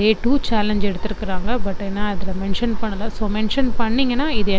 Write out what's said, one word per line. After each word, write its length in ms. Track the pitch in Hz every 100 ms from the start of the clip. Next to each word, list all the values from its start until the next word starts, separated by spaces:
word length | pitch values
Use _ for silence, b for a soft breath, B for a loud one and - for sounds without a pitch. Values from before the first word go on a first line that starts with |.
டே 80 | 208 214
டூ 80 | 240 285 -
சேலஞ்ச் 380 | 220 208 208 202
எடுத்திருக்கிறாங்க. 600 | 180 - 208 196 185 185 240 208
But 140 | 190 196
ஏன்னா 160 | 196 208
அதுல 200 | 196 185 185
mention 340 | 196 202 233 220
பண்ணல. 260 | 214 196 208 -
So 120 | 208 208
mention 320 | 220 - 262 214
பண்ணீங்கன்னா 460 | 220 240 262 240 302 233
இது 100 | 196